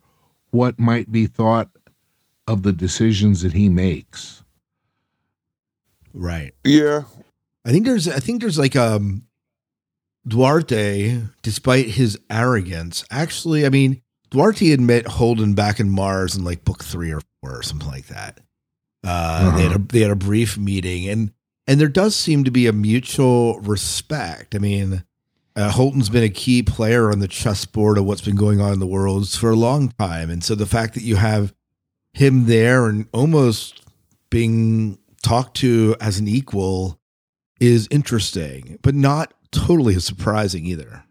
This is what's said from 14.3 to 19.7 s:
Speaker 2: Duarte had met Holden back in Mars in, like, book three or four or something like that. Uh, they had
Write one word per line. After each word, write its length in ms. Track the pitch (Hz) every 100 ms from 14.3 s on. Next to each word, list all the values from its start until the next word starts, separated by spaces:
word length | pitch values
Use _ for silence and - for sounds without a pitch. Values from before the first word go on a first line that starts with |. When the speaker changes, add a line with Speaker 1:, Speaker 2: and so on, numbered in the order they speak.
Speaker 2:
Duarte 380 | 131 202 - 165
had 120 | 139
met 240 | 120 120 107
Holden 460 | - 117 113 107
back 260 | 101 104 101
in 100 | 101
Mars 460 | 98 98 95 90 95
in, 80 |
like, 200 | 87 87
book 200 | - 87
three 280 | - 87 82
or 100 | 76 - _
four 160 | 67 62
or 40 |
something 240 | - 73 73
like 180 | 65 -
that. 320 | 52 - - _ _ _ _ _ _
Uh, 520 | 92 87 82 82 92 80
they 80 |
had 80 | 82